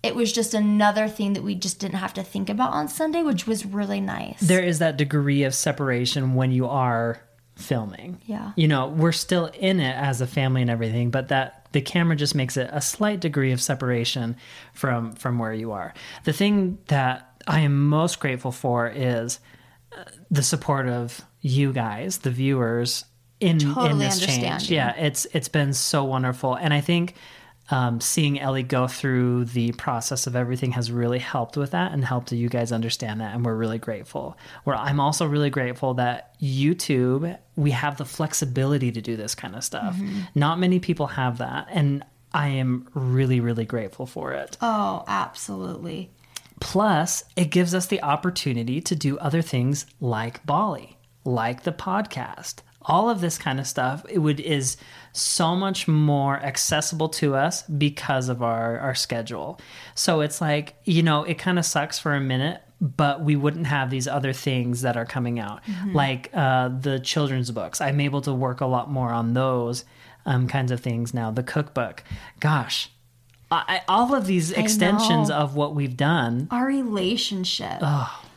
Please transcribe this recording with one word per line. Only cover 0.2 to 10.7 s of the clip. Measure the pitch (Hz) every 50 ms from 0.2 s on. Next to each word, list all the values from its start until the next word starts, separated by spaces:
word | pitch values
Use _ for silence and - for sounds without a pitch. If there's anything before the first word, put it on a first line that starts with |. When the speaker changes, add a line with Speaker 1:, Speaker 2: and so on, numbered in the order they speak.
| 233 214
Speaker 1:
just | - 233 226 220 -
another | 214 208 208 208 208 208 208 202 214 214 214
thing | 214 - 214 196
that | 202 196
we | - 202 202
just | 180 - 190 - -
didn't | 196 190 170 190
have | 185 185 -
to | -
think | 190 - - 196 196 190
about | 202 208 254 262
on | - 294 302 294
Sunday, | - - 311 320 311 339
which | 330 302 247 175 -
was | 220 220 214 220
really | 196 196 202 208 196 202 196
nice. | 196 190 - - - - - -
Speaker 2:
There | 202 156 185 185
is | 180 175 170 151
that | 170 160 147
degree | 139 151 139 147 147 143 143 139 139
of | 139 135 127
separation | - - 156 139 - 143 135 127 120 123 120 - 147 131 131 131
when | 127 131 131
you | 127 127 127 120
are | 139 139 127 127 120 117 117 117 113 - - _ _ _ _ _ _
filming. | - - - 143 120 110 101 95 - 104 165 180 - -
Speaker 1:
Yeah. | - 208 214 - 202 208
Speaker 2:
You | - 160 156
know, | 151 135 131
we're | 139 151 160 160 170
still | 160 - - - 185 175 170
in | - - - 208 190 190 180
it | 147 127 131
as | 127 139 139 131 117
a | 127 123
family | - 143 135 131 131 127
and | 123 120